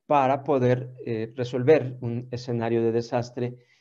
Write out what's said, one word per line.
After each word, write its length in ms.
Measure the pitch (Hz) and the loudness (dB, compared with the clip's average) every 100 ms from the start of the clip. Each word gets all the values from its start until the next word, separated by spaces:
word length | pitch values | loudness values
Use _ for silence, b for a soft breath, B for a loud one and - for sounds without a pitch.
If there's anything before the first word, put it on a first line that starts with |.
| - | 0
para 380 | 147 131 135 | 2 4 0
poder, 500 | - 135 123 127 127 - - | 0 2 4 2 -2 -10 -6
eh, 280 | 113 113 123 | -6 -6 -6
resolver 640 | 123 131 123 160 127 - | -4 0 4 4 4 -6
un 260 | 120 117 123 | -6 -6 -8
escenario 500 | 120 - 120 113 117 | -10 -6 -2 0 2
de 100 | 113 | 2
desastre 640 | 113 117 123 120 - 120 123 B B | 0 0 -4 -4 -6 -6 -8 B B